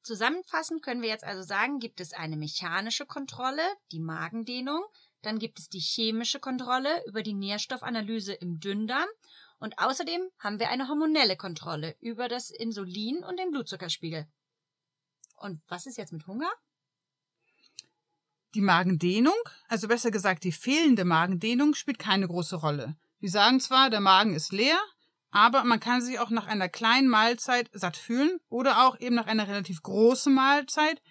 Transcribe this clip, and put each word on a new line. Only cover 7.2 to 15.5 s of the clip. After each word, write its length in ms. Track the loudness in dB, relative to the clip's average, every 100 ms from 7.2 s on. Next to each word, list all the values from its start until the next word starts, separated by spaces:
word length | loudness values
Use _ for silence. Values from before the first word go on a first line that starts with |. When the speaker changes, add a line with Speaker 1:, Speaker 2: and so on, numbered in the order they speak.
Speaker 1:
die 100 | -6
Nährstoffanalyse 1000 | -6 -4 -6 -6 -8 -6 -6 -4 -6 -6
im 260 | -8 -8 -6
Dünndarm 480 | -4 -4 -2 -2 -4 -8 _ -20 -20 _
und 200 | -12 -2
außerdem 400 | 0 0 -4 -4 -6 _
haben 200 | -8 -4
wir 80 | -2
eine 220 | -2 -2
hormonelle 480 | 0 2 4 2 0
Kontrolle 580 | -6 -10 -8 -6 -6 -8
über 260 | -10 -6 -6
das 220 | -4 -8
Insulin 760 | -6 -8 -6 -8 -6 -4 -6
und 160 | -6 -6
den 120 | -4
Blutzuckerspiegel. 760 | -4 -6 -10 -8 -8 -6 -8 -10 _ _ _ _ _ _ _ _ _ -20 _
Und 240 | -12